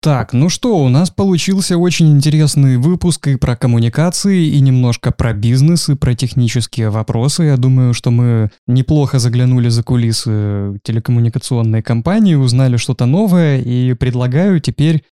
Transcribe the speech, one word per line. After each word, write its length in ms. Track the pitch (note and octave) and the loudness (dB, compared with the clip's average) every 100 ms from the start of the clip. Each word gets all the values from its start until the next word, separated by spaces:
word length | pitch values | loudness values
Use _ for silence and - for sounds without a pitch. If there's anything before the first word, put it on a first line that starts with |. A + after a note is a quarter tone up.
| D#3+ | -2
Так, 260 | C#3 E2+ | -2 -2
ну 160 | A#2+ E3 | 0 0
что, 300 | - B3+ G3+ | -2 -2 0
у 40 | C3+ | 2
нас 220 | B2+ F3+ | 2 0
получился 640 | - G3 F3+ - F#3+ F#3+ F3 | -2 0 0 0 -2 -2 0
очень 360 | F3 D#3+ D#3+ | 0 2 4
интересный 640 | D3 C#3+ D3+ D3+ - C#3 B2+ | 4 2 2 0 2 2 2
выпуск 500 | C#3 F3+ F3 D#3 - | 0 0 -2 -2 -2
и 80 | |
про 220 | C3 C#3 A#2+ | -2 -2 -2
коммуникации, 920 | C3 A#2 A#2 A#2 E3 F3 G3+ F#3+ D#3+ | 0 0 0 0 -2 0 0 2 2
и 140 | C#3+ | 2
немножко 500 | C3+ B2+ B2 A#2+ B2 | 2 2 0 -2 -4
про 220 | - A#2 | -2 -4
бизнес, 560 | G#2+ A#2 B2+ D3 E3+ - | -2 0 2 2 2 0
и 80 | C#3+ | -2
про 180 | - | -2
технические 760 | A#2+ B2+ - A#2+ B2 A2+ - A2 | -2 -2 0 0 -2 -4 -4 -4
вопросы. 520 | G#2 G#2+ A#2 B2+ C#3+ | -2 -4 -2 -2 0
Я 140 | D#3+ C#3 | 0 2
думаю, 360 | B2+ C3 B2+ | 2 2 2
что 200 | A#2+ - | 0 0
мы 400 | A#2+ A#2+ A2+ G#2+ _ - | 0 2 0 -2 _ -2
неплохо 500 | B2+ B2+ D3+ C#3 C3+ | -2 2 0 0 0
заглянули 500 | A#2+ A#2+ B2 B2+ A#2+ | 0 0 0 2 2
за 140 | A#2 | 0
кулисы 960 | A#2 B2 A#2 A2 - G#2+ G#2 G2+ G2+ G2+ | 0 0 0 -2 -4 -2 -2 -4 -6 -8
телекоммуникационной 1000 | - A2+ G#2+ A#2+ A#2 A#2 - B2 A2+ A2 | -6 -6 -2 0 0 -2 -4 -2 0 -2
компании, 540 | - A#2 A#2 G#3 G#3 D3+ | -2 -2 0 2 2 2
узнали 400 | C3 A#2+ C3+ A#2+ | 2 2 2 0
что-то 300 | - B2 B2 | -2 -2 0
новое, 520 | D#3 A3 F3 D#3+ C3+ | 2 2 2 2 0
и 360 | B2 B2 B2+ | -2 -2 0
предлагаю 680 | B2 B2 B2 B2 C3 G3 F#3 | 0 -2 -2 -2 0 2 0
теперь, 420 | C3 - D3 D#3+ - | -2 0 0 0 -4